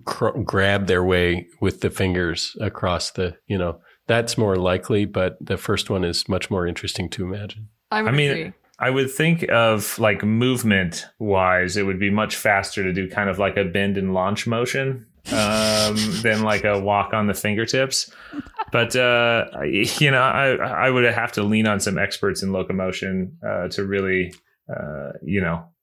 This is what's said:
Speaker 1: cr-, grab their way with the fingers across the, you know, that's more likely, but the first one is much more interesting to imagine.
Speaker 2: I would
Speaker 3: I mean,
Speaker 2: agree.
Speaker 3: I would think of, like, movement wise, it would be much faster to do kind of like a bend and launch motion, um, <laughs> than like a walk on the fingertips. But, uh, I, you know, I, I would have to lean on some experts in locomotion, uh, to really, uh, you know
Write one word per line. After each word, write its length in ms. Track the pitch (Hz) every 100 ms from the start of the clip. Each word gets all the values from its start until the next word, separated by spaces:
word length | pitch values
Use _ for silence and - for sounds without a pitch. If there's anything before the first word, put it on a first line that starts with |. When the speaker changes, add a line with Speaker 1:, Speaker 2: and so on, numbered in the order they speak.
| -
Speaker 1:
cr-, 340 | - 110 117
grab 440 | 101 98 98 101 95
their 160 | 90
way 440 | 92 90 87 87 - -
with 220 | 98 -
the 100 | 95
fingers 640 | - 95 90 85 85 - -
across 520 | 101 - 95 85 -
the, 260 | - 90 - -
you 100 | 98
know, 200 | 87 - _ _ -
that's 300 | 117 117 -
more 160 | 104 92
likely, 500 | 90 92 - 104 101
but 320 | 98 92 -
the 180 | 78 92
first 320 | - 98 -
one 140 | 98
is 240 | 87 - -
much 220 | 92 -
more 160 | 95 87
interesting 440 | 85 - - 87
to 120 | -
imagine. 460 | 90 101 104 110 107 _ -
Speaker 2:
I 100 | 214
would 120 | 214
Speaker 3:
I 40 | 143
mean, 140 | 143
Speaker 2:
agree. 220 | 160 170 - _ -
Speaker 3:
I 100 | 123
would 220 | 135 131
think 360 | - 160 165 -
of, 480 | 117 113 107 - -
like, 240 | 110 95
movement 840 | 104 110 127 120 110 98 90 - - -
wise, 580 | 107 95 92 92 92 101
it 60 |
would 160 | 98 92
be 100 | 101
much 260 | 104 107 -
faster 460 | 110 98 - 104
to 100 | 92
do 160 | 92 92
kind 220 | 104 101
of 80 | 90
like 180 | 98 101
a 80 |
bend 320 | 92 98 101 98
and 180 | 95 92
launch 320 | 95 104 117
motion, 580 | 113 123 135 135 127 - _ -
um, 680 | 113 104 110 107 107 107 107
<laughs> 260 | 107 110
than 180 | 117 107
like 220 | 107 101
a 160 | 107 101
walk 340 | 98 101 98
on 140 | 110 104
the 80 | 95
fingertips. 760 | 107 104 110 131 135 - - - - 285 - - -
But, 240 | 120 117 127
uh, 500 | 123 120 117 117 -
I, 120 | 67 73 98 123 -
you 100 | 147
know, 120 | 131
I, 340 | 131 135 135 117
I 340 | - 87 131
would 140 | 127
have 280 | 120 110 117
to 100 | 110
lean 240 | 104 110 110
on 120 | 98
some 200 | 104 92
experts 420 | 98 - 101 87
in 100 | 98
locomotion, 840 | 95 90 95 92 - 98 95 92 - 107
uh, 200 | 95 90
to 180 | 101 98
really, 480 | 98 95 92 87 - _ _ -
uh, 440 | - 73 73 71 -
you 200 | 76 98
know 220 | 85 85 - _